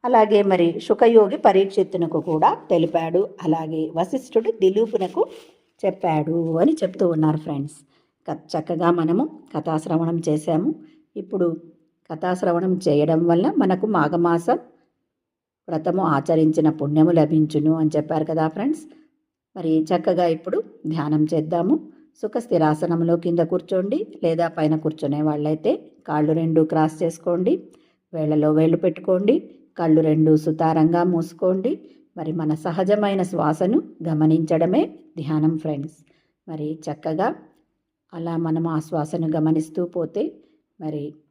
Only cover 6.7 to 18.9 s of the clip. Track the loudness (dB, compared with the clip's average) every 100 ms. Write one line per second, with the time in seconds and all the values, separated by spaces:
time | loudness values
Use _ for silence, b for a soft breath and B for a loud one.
6.7 | 2 -4 0 0 2 0 0 -4 -8 -8
7.7 | -12 _ _ _ _ -12 -12 -8 -8 -4
8.7 | -2 0 0 0 0 -2 -8 -10 -8 -4
9.7 | -4 -2 -2 0 -2 -2 -2 0 0 -2
10.7 | -6 B B B -14 -8 -6 -4 -6 -14
11.7 | _ _ _ _ -8 -4 -2 -2 0 0
12.7 | 0 0 2 2 2 2 2 2 0 0
13.7 | 0 0 0 0 0 0 0 0 -2 -4
14.7 | _ _ _ _ _ _ _ _ _ -8
15.7 | -4 -2 -2 0 0 2 2 2 2 0
16.7 | 0 -2 4 4 4 4 2 2 2 0
17.7 | 2 0 0 -2 -4 -2 -2 -2 -2 -4
18.7 | -4 -8